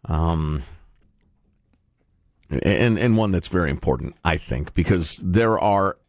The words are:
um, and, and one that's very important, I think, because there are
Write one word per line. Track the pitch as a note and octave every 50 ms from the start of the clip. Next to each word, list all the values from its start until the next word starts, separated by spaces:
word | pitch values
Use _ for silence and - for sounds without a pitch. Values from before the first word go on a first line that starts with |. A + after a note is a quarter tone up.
| -
um, | - D#2+ D#2 D#2+ E2 E2+ D#2+ D#2 D2+ D2+ C#2+ B1 - - - - - _ _ _ _ _ _ _ _ _ _ _ _ _ _ _ _ _ _ _ _ _ _ _ _ _ _ _ _ _ _ _ _
and, | D2 C2 - E2 G2+ - A#2 A#2+ A2+ E2+
and | G#2+ B2 A2
one | A2 A2 G2+
that's | F#2 F2 D#2+
very | - - F2+ F2 D2
important, | C#2 C2 - - C2 B1 - - - _ _
I | E2+ D#2+
think, | D2+ - - - C2 D#2 - -
because | - E2 - G2+ F2+ D#2+ - - - -
there | F2+ F2+ A2 A#2 A2+ A2+
are | - - G#2 G2+ G2+ G2 G2 - _ _